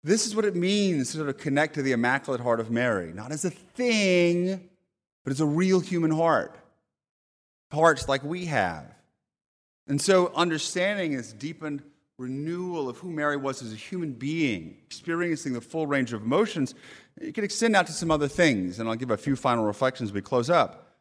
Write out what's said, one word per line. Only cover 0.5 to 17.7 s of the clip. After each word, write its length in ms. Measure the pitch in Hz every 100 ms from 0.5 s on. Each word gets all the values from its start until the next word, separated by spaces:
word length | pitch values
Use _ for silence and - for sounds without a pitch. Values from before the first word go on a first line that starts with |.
| 175
means 540 | 180 208 196 160 127
to 80 | 156
sort 100 | 147
of 80 | 131
connect 380 | 156 143 156
to 80 | 156
the 100 | 135
Immaculate 480 | 120 123 135 139 127
Heart 200 | 120 113
of 100 | 113
Mary, 420 | 117 123 104 85
not 180 | 90 110
as 140 | 151
a 60 | 180
thing, 1160 | - - - 247 220 196 180 175 175 180 190 - _ _ _ _ _
but 80 | -
as 100 | 135
a 60 | 151
real 320 | 151 185 185
human 320 | 180 175 160
heart. 460 | 160 165 135 76 - _ _ _ _ _ _ _ _ _ _ _
Hearts 380 | 147 165 139 -
like 160 | 135
we 220 | 143 180 180
have. 400 | 135 92 80 - - _ _ _ _ _ _ _ _ -
And 140 | 143
so 320 | 165 190 180
understanding 800 | - 175 156 - 180 185 208 170 135
this 160 | 117
deepened 500 | 110 143 156 156 143 - _ _ _
renewal 680 | 127 135 151 175 180 170 135
of 80 | 120
who 120 | 185
Mary 260 | 160 147 143
was 260 | 135 131
as 100 | 117
a 40 | 107
human 360 | - 180 160
being, 680 | 120 135 165 147 98 80 - _
experiencing 680 | - - 170 175 156 147
the 80 | 123
full 260 | 117 160 156
range 260 | 139 120
of 100 | 117
emotions, 520 | 107 156 226 175 131 - - - _ -
it 140 | -
can 100 | -
extend 320 | 202 - 233